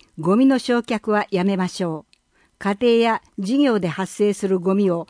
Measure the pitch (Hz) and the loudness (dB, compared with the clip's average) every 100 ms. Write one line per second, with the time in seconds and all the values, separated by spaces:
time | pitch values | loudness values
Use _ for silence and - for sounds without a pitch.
0 | _ - 160 214 269 254 - 240 233 220 | _ -6 0 4 4 2 0 -2 -2 -6
1 | - 208 202 185 190 190 180 - 175 156 | -2 -2 0 -2 0 0 -2 -4 -6 -6
2 | - _ _ _ _ - 196 202 240 233 | -12 _ _ _ _ -8 -6 0 2 4
3 | 226 220 _ - 190 269 285 214 175 156 | 2 -2 _ -8 -2 2 2 2 -2 -4
4 | 185 - 208 202 190 190 180 196 196 170 | -6 -2 -2 0 -2 0 0 2 2 0
5 | 160 | -6